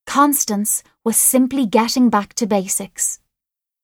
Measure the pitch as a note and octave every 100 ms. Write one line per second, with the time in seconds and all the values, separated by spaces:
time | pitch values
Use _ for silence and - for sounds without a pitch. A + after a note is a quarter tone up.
0 | - C4+ D4 C#4+ - G3+ G#3+ - - _
1 | A3+ G#3+ - B3+ B3+ C#4 A3+ A3 A3+ C4
2 | A#3+ G#3 G3+ - A3 G3+ F#3 - F#3+ -
3 | - - _ _ _ _ _ _